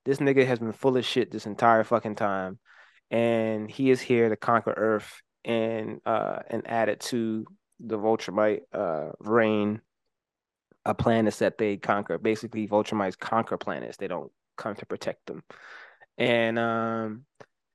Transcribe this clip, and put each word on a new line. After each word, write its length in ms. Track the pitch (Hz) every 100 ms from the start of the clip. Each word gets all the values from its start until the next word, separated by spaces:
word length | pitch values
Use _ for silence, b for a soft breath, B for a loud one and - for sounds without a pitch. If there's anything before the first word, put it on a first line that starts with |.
| -
this 140 | 135
nigga 260 | 147 135 131
has 140 | 120
been 120 | 113
full 240 | 104 135 127
of 80 |
shit 260 | 117 127 107
this 140 | 110 110
entire 360 | 98 117 113
fucking 320 | 107 113 110 104
time. 440 | 104 98 92 95 b b b b -
And 580 | 117 117 113 110 110 107
he 200 | - 135
is 100 | 127
here 300 | - 120 117
to 80 | 107
conquer 340 | - 117 107 -
Earth 440 | 110 107 - - _ _
and, 560 | - 117 113 113 110 110 -
uh, 340 | 113 - 50 -
and 160 | 113 -
add 180 | 117 110
it 120 | -
to 440 | - 123 113 110 107 - _ - 113
the 120 | 110
Vulturemite, 640 | 107 113 - 95 107 104 -
uh, 400 | - 95 78 76 -
reign, 640 | 104 117 110 107 104 107 _ _ _ _ _ _ _ _ _ _ -
uh, 80 |
planets 460 | 104 120 113 107 -
that 180 | 104 -
they 180 | 107 101
conquer. 400 | - 101 104 85
Basically, 480 | 107 110 110 110 104
Vulturemites 500 | 107 104 110 95 90
conquer 380 | - 113 110 -
planets. 400 | - 78 60 -
They 100 | 98
don't 240 | 87 71 _ _ -
come 180 | 113 98
to 100 | -
protect 400 | 98 - - -
them. 180 | - - B B B B B B -
And, 400 | 123 117 113 117
um, 680 | 117 113 113 113 110 110 139 _ - _ _